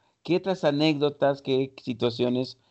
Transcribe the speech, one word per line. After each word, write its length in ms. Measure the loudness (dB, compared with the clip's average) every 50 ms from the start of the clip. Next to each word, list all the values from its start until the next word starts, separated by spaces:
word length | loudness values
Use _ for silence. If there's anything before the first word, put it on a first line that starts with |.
| _ _ _ _
¿Qué 140 | -4 -2 -2
otras 280 | 0 0 -2 -4 0 0
anécdotas, 800 | 0 2 2 2 2 2 2 0 -2 0 0 0 0 0 0
qué 300 | -2 -2 0 0 0 -2 -8 -10
situaciones 760 | -10 -10 -4 -2 -2 -2 0 0 0 0 0 -2 -4 -6 -10 _ _ _